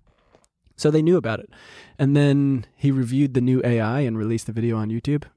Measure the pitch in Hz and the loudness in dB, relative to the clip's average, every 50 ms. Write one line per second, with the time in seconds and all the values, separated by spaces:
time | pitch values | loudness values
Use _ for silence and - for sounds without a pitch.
0 | _ _ _ _ _ _ _ _ _ _ _ _ _ _ _ - - 151 151 156 | _ _ _ _ _ _ _ _ _ _ _ _ _ _ _ -2 0 2 2 2
1 | 156 165 180 175 127 117 110 107 - - - - - - - - - - _ - | 4 4 2 2 0 -2 -6 -6 -8 -12 -20 -20 -20 -20 -20 -20 -20 -16 _ -2
2 | 139 135 143 143 143 143 139 143 143 139 139 127 110 - _ _ - 139 139 135 | 0 2 4 4 4 4 4 2 2 0 0 -2 -4 -8 _ _ -2 0 0 0
3 | 127 117 127 135 143 139 123 131 123 127 127 127 - 123 120 117 110 107 120 139 | -2 -2 0 0 0 0 0 0 0 2 2 2 2 0 0 0 0 -2 -2 -2
4 | 147 127 113 110 107 110 117 113 - - 107 113 110 117 113 110 107 107 110 117 | -2 -2 -2 -4 -4 -4 -4 -4 -6 -6 -6 -4 -4 -2 -2 -2 -4 -4 -6 -6
5 | - - 147 147 - - _ | -4 -2 -4 -4 -4 -8 _